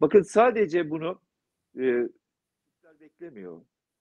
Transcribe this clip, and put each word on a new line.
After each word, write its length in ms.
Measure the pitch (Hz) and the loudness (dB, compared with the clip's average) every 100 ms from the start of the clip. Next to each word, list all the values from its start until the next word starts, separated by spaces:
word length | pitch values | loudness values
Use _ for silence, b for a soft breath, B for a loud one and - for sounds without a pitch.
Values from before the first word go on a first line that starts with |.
Bakın 200 | 151 208 | 4 4
sadece 680 | 175 202 247 220 185 175 156 | 4 2 2 2 0 -2 -2
bunu, 320 | 160 165 185 _ _ _ _ _ 123 | -6 -8 -10 _ _ _ _ _ -4
e, 280 | 131 120 117 - _ _ _ _ _ _ 165 151 | -2 0 -2 -8 _ _ _ _ _ _ _ _
beklemiyor. 600 | 151 _ 170 117 90 82 - _ _ _ | -20 _ -18 -16 -16 -16 -20 _ _ _